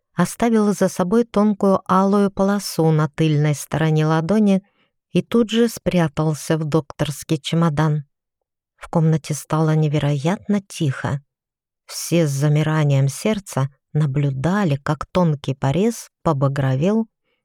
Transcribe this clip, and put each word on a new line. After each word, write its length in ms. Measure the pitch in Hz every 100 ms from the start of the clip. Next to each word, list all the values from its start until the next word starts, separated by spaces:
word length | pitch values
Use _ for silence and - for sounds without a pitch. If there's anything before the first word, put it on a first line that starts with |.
| _
оставил 580 | - 180 - 233 220 208
за 140 | 185 185
собой 360 | - 180 226
тонкую 560 | 233 202 214 202 196 190 -
алую 440 | 185 196 202 196
полосу 600 | - 196 202 - - 160
на 180 | 156 151
тыльной 460 | - 160 147 151
стороне 520 | 139 - 147 160 156 156
ладони 560 | 160 165 214 202 190 - _ _ _ _
и 120 | 175
тут 280 | - 233 214
же 180 | 226 233
спрятался 920 | - 180 180 160 - 156 151 - 160
в 60 |
докторский 760 | 156 160 - - 147 - - 160
чемодан. 640 | - 165 170 147 156 151 - _ _ _ _ _ _ _
В 120 | -
комнате 440 | 170 160 156 -
стало 420 | 147 - 156 156
невероятно 840 | 156 156 147 143 147 156 202 - 202
тихо. 640 | 196 - 151 - - 143 - _ _ _ _ _ -
Все 400 | - - 170 156
с 40 |
замиранием 800 | 135 147 151 156 156 147 135 135
сердца 600 | - 214 214 - 131 139 _ _
наблюдали, 840 | 151 151 139 143 135 160 202 190 139
как 300 | - 156 -
тонкий 480 | 185 170 147 -
порез 560 | 131 135 156 226 233 - _
побагровел 840 | 135 139 139 139 135 131 180 220 226 _ _ _